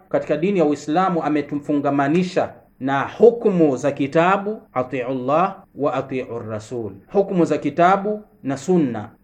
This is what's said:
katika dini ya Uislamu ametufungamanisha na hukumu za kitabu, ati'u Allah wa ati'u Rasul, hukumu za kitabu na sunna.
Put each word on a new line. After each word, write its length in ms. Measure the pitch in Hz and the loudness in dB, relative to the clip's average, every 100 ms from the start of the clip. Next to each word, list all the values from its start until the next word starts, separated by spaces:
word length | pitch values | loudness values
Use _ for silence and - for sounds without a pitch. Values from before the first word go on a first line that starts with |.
| _ | _
katika 280 | 143 - 151 | -4 -2 -2
dini 220 | 180 196 | 0 2
ya 60 | 147 | 2
Uislamu 580 | 147 - 156 190 170 | 0 -2 0 0 0
ametufungamanisha 1300 | 151 151 143 147 143 147 139 143 139 170 180 156 120 - _ - | 0 -2 -2 -6 -2 -2 0 0 2 2 0 0 -2 -6 _ -8
na 220 | 131 139 | -4 -2
hukumu 760 | 120 - 220 233 208 185 151 127 | -2 4 6 6 2 4 2 2
za 140 | 143 | -2
kitabu, 720 | - 139 160 175 202 196 220 - | -2 0 2 2 2 -2 -8 -8
ati'u 340 | 127 127 135 120 | -6 -4 -4 -4
Allah 480 | 131 123 151 190 - - - | -4 0 0 0 -4 -16 -6
wa 180 | 143 | -4
ati'u 460 | 135 131 131 123 117 107 | -2 -4 -6 -6 -10 -8
Rasul, 420 | 107 - 123 107 101 - | -10 -8 -8 -8 -12 -4
hukumu 340 | 202 196 185 151 | -2 0 2 2
za 120 | 147 | 0
kitabu 640 | 151 143 175 196 202 214 - _ | -2 2 4 4 0 -6 -10 _
na 140 | 131 135 | -8 -6
sunna. 520 | - 180 135 113 107 - | 0 2 2 -2 -10 -16